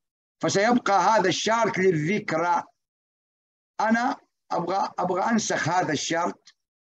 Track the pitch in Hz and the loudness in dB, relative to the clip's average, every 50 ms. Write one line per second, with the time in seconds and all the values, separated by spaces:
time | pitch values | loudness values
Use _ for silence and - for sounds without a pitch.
0 | _ _ _ _ _ _ _ _ - 165 - 196 208 233 247 247 - - 196 185 | _ _ _ _ _ _ _ _ -4 -2 0 2 2 2 2 2 2 2 2 2
1 | 175 202 226 214 190 185 156 - - 214 220 233 220 190 - 180 185 190 170 151 | 4 4 2 2 2 0 0 -2 0 0 0 0 0 0 0 2 2 2 2 2
2 | 151 165 214 208 - - 160 160 170 175 170 165 - - _ _ _ _ _ _ | 0 -2 -2 -4 -4 -4 -4 -2 0 0 0 -2 -4 -6 _ _ _ _ _ _
3 | _ _ _ _ _ _ _ _ _ _ _ _ _ _ _ - 202 220 226 233 | _ _ _ _ _ _ _ _ _ _ _ _ _ _ _ -2 0 0 2 2
4 | 240 277 277 - _ _ _ _ _ - - - 170 170 190 196 - - - - | 0 -2 -4 -6 _ _ _ _ _ -8 -6 -4 -4 -2 -2 -2 -2 -4 -4 -4
5 | 180 180 180 180 214 226 233 214 - - 175 - - 156 175 185 175 151 151 135 | -4 -2 -2 -2 0 0 0 0 0 0 -2 -2 0 0 0 0 0 0 -2 -4
6 | - - 165 165 175 202 - - _ - - _ _ _ _ _ _ _ _ | -4 -2 -2 -2 -2 -4 -6 -10 _ -20 -20 _ _ _ _ _ _ _ _